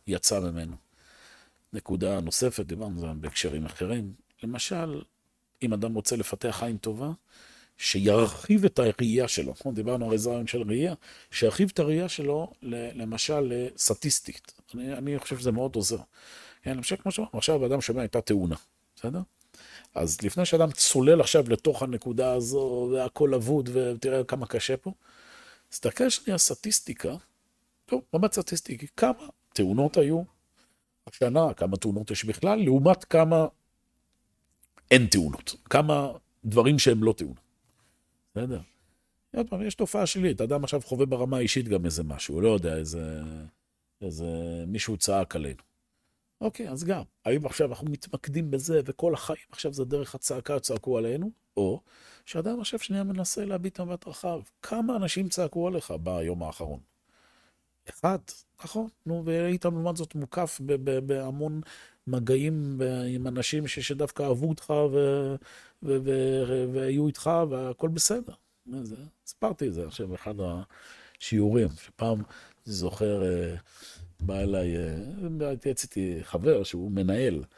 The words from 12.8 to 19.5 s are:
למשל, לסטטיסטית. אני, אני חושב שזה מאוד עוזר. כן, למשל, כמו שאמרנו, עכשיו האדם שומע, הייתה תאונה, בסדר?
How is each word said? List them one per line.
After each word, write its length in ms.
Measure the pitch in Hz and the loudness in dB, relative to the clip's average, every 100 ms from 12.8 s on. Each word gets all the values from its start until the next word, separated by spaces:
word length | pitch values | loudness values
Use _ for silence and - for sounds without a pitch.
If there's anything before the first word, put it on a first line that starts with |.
| 117 117 | -8 -8
למשל, 380 | 110 113 - 151 | -6 -4 0 0
לסטטיסטית. 1120 | 131 123 123 - - 107 147 - - - - - - | 0 0 -4 0 0 0 0 0 -2 -14 -20 -20 -14
אני, 180 | 120 131 | -10 -8
אני 240 | 135 143 143 | -6 -4 -4
חושב 200 | - 127 | -4 -4
שזה 140 | 123 | 0
מאוד 240 | 113 131 117 | 0 0 0
עוזר. 220 | 95 117 - _ - - - - | -2 -2 -8 _ -20 -20 -20 -12
כן, 140 | 135 131 | -8 -6
למשל, 200 | - 196 | -4 -4
כמו 160 | 196 | -4
שאמרנו, 260 | - 220 110 | -4 -4 -2
עכשיו 240 | - 151 | 2 2
האדם 180 | 127 135 | 2 2
שומע, 200 | 120 123 | 0 -2
הייתה 200 | 113 117 | 0 0
תאונה, 360 | - 101 87 78 - _ _ _ | 2 2 2 -2 -8 _ _ _
בסדר? 240 | 117 92 - _ _ | -6 -6 -8 _ _